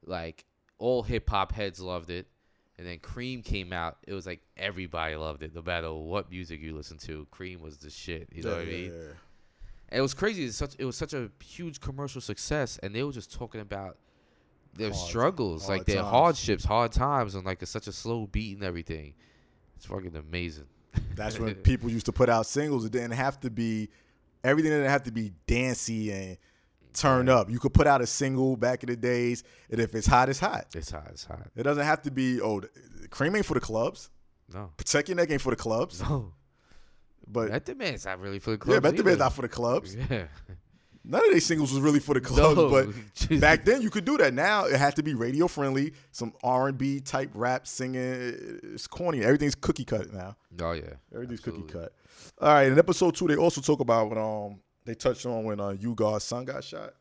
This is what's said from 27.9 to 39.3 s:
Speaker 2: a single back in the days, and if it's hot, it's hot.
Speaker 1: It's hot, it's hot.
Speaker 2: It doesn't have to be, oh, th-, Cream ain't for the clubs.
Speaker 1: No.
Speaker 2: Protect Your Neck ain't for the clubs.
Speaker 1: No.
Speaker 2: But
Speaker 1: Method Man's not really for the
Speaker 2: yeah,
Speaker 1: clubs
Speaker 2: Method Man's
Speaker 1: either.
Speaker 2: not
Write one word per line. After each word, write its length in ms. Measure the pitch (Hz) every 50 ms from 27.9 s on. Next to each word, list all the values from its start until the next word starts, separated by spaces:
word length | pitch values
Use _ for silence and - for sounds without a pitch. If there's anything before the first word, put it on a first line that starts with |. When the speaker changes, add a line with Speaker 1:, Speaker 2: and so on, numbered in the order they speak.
| 139 131
Speaker 2:
a 60 | 123
single 500 | 120 - - 147 135 135 131 131 135 131
back 260 | 113 113 120 127 123 -
in 40 | 123
the 60 | 120
days, 460 | 117 113 123 123 120 120 120 120 120 - _ _ _ _ _
and 100 | - 113
if 140 | 117 - -
it's 100 | 113 107
hot, 220 | - 135 123 127 135
it's 100 | 139 135
hot. 280 | - - - 107 - _ -
Speaker 1:
It's 160 | 82 80 -
hot, 160 | 82 78 76 73
it's 140 | - - -
hot. 260 | - 82 80 - - _
Speaker 2:
It 60 | 117 120
doesn't 200 | 139 147 147 143
have 180 | 151 156 160
to 80 | - 147
be, 280 | 135 131 131 127 127 120
oh, 200 | 98 107 107 101
th-, 500 | 92 - _ - - - - - - -
Cream 240 | - - 135 160 196
ain't 120 | 214 196
for 80 | - 156
the 60 | 123
clubs. 480 | - - 110 110 117 127 202 - - - - - _ _ _ _ _ _ -
Speaker 1:
No. 160 | 92 104 87 78
Speaker 2:
Protect 320 | - - - - 147 147 -
Your 80 | 180
Neck 140 | 175 175 156
ain't 100 | 156 139
for 80 | - 131
the 60 | 117
clubs. 440 | - - 113 110 113 147 185 - -
Speaker 1:
No. 320 | - - 147 135 113 90 - _ _ _ _ _ _ _ - - - - - - _ _ _ _ -
Speaker 2:
But 240 | - 101 98 92 -
Speaker 1:
Method 280 | 104 135 - - - 269
Man's 260 | 247 180 127 104 -
not 160 | 98 95 90
really 180 | 92 98 98 101
for 100 | - -
the 60 | 110
Speaker 2:
yeah, 240 | 104 - - 202 214
Speaker 1:
clubs 20 |
Speaker 2:
Method 220 | 139 151 170 185 214
Man's 40 | - -
Speaker 1:
either. 80 | - 139
Speaker 2:
not 80 | 127